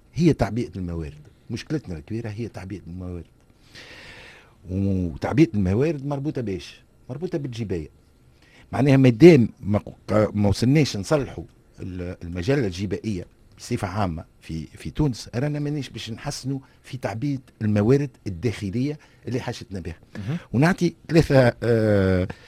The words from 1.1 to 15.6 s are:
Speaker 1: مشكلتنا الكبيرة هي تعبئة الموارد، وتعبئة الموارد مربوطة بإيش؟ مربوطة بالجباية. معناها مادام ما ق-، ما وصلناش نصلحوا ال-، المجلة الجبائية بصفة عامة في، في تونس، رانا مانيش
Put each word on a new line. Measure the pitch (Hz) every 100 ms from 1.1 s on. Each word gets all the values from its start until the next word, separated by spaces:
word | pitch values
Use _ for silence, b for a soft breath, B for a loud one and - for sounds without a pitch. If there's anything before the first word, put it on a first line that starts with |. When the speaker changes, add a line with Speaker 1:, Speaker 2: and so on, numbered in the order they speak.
| 76 - _ -
Speaker 1:
مشكلتنا | 113 - 151 - 80
الكبيرة | - 110 113
هي | 104 110
تعبئة | - 92 98 80
الموارد، | 90 90 87 80 _ _ _ B B B B B B B B B B 92
وتعبئة | 95 98 95 87 67 - 107 165
الموارد | 104 90 101 156 151 139
مربوطة | 143 143 143
بإيش؟ | 107 90 - - _ _ -
مربوطة | 131 180 170
بالجباية. | 139 117 104 90 76 _ _ _ _ b b b b
معناها | - 143 135
مادام | 131 113 170 151 110 -
ما | - 104
ق-، | - - - 104 107
ما | 104 104
وصلناش | 104 117 151 139 104
نصلحوا | 92 151 113 - 82 _ _ -
ال-، | 101 90 87 90
المجلة | 85 87 87 143 107
الجبائية | 87 101 92 110 92 - _ _ -
بصفة | - 120 98
عامة | 98 98 80 - _
في، | - 80 76 -
في | -
تونس، | - 151 113 - -
رانا | 147
مانيش | 147